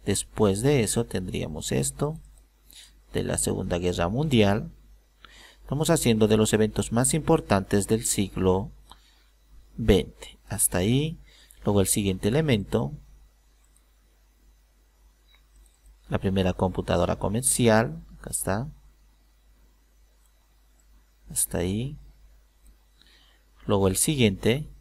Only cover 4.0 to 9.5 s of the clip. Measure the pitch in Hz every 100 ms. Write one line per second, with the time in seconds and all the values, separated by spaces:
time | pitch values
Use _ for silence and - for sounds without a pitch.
4 | 85 117 156 123 101 104 - - - -
5 | _ _ - - - _ - 135 156 160
6 | 123 110 107 110 107 107 107 - 123 113
7 | 131 165 147 160 160 101 92 104 98 110
8 | - - 95 - 92 92 120 - - -
9 | _ _ _ _ _